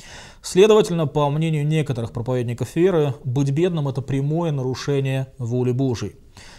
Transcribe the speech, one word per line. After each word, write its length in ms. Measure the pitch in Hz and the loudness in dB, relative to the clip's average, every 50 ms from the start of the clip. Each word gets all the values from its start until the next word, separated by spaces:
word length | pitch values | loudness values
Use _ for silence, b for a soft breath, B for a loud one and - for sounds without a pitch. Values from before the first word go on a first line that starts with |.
| B B B B B B B B B | B B B B B B B B B
Следовательно, 640 | - - 180 202 220 214 220 196 - 175 165 160 135 | 0 4 6 6 8 8 6 4 2 0 -2 -2 -2
по 220 | - 151 147 143 | 0 0 0 0
мнению 360 | 143 156 165 165 156 147 147 | 0 -2 -2 -2 -2 -2 0
некоторых 460 | 151 156 156 147 - 123 120 113 - | 0 0 0 0 -2 -4 -4 -6 -6
проповедников 640 | - 120 113 131 127 127 120 120 117 - 127 - - | -6 -6 -4 -2 -2 -2 -2 -4 -4 -6 -6 -4 0
веры, 400 | 165 170 196 180 160 147 139 120 - - | 2 2 4 4 4 2 0 -2 -4 -6
быть 260 | 135 120 143 143 139 | -4 0 0 0 0
бедным — 360 | 135 160 175 190 170 160 143 139 | 2 0 0 0 0 0 -2 -2
это 120 | 120 131 | -4 -4
прямое 500 | 117 - 139 135 139 147 156 170 175 165 | -4 -2 -2 -2 0 0 0 0 0 -2
нарушение 760 | 147 135 127 131 127 - - - 143 135 135 135 135 131 131 135 - - | -2 -2 -2 -4 -4 -4 -2 -2 0 0 0 0 -2 -2 -4 -6 -8 -8
воли 320 | 123 113 123 123 123 127 | -4 -2 0 0 0 0
Божией. 460 | 123 127 135 131 117 - 107 95 - - - - B B B B B | 2 2 0 0 0 -2 -4 -8 -10 -14 -20 -20 B B B B B